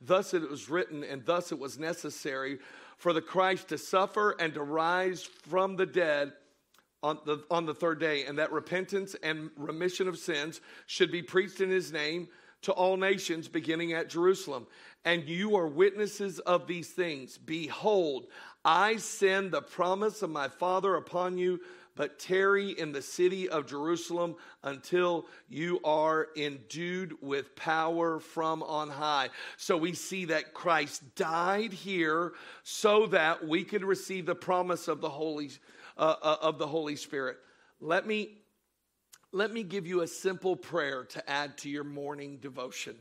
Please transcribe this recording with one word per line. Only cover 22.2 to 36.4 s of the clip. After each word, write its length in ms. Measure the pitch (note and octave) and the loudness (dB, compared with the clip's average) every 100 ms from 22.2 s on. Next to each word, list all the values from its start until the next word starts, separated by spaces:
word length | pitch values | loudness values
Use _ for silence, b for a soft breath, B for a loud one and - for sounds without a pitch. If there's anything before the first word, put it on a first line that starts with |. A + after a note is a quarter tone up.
| - F#3 G3 G3+ G3+ | 0 4 6 4 2
in 200 | - D#3 | -4 -4
the 120 | C#3+ | -6
city 440 | B2+ - F3+ F#3+ F#3 | -8 2 2 4 0
of 200 | D#3+ C3 | -2 -2
Jerusalem 680 | C#3+ D#3 E3+ E3+ F3 E3+ D3+ B B | -4 -2 -2 -2 -2 -2 -4 B B
until 640 | C#3 C#3 - F3+ F3+ E3+ - B _ | -8 -8 0 2 4 2 -4 B _
you 320 | C#3 E3+ F3+ | -6 -2 0
are 460 | D3+ D#3 D#3 D#3 D#3 D3+ | 4 4 4 2 0 -4
endued 800 | D3 C#3 A2+ D3+ F3 F#3 F#3 D3+ | -4 -6 -10 -6 -4 -4 -6 -8
with 340 | C#3 C#3 C3 - | -4 -4 -4 -8
power 640 | - D#3+ D#3+ E3+ E3 D#3+ | 0 0 2 2 0 -2
from 440 | - - D#3+ D#3+ | -6 -2 0 0
on 260 | D#3 D3+ D3+ | -2 -4 -4
high.'" 400 | C#3+ D3+ C#3+ B2+ B B B | -4 0 2 0 B B B
So 200 | - F3 | 0 2
we 160 | E3+ | 2
see 320 | E3 - F#3+ F3 | -2 -6 -6 0
that 300 | D#3 - - | -2 -2 -4
Christ 600 | F3 D#3+ D3 - C3+ - | 2 2 2 -8 -14 -4
died 560 | E3+ E3 F3+ G3+ A3+ | 0 2 2 2 -2
here 640 | F3+ F3 F#3+ D#3+ D#3+ E3+ B B B | -6 -4 0 2 2 -2 B B B
so 420 | - - G#3+ G#3+ G#3+ | -12 2 6 6 6
that 400 | F3+ D#3 E3 D#3+ | 4 4 2 0
we 160 | E3+ | 0
could 200 | F3+ G#3 | 2 -2
receive 420 | F#3+ F#3 - F#3+ E3 | 0 -2 -2 -6 -2
the 80 | |
promise 540 | F3 - F3+ F3+ E3+ - | -4 0 0 2 -2 -2
of 140 | D3+ | -2
the 80 | D#3 | -4
Holy, 420 | C#3 D#3 D3 C#3+ - B B B - | -4 -4 -4 -8 -12 B B B 0
uh, 200 | D#3 D#3 | 2 4
uh, 180 | D#3 D#3 | 2 2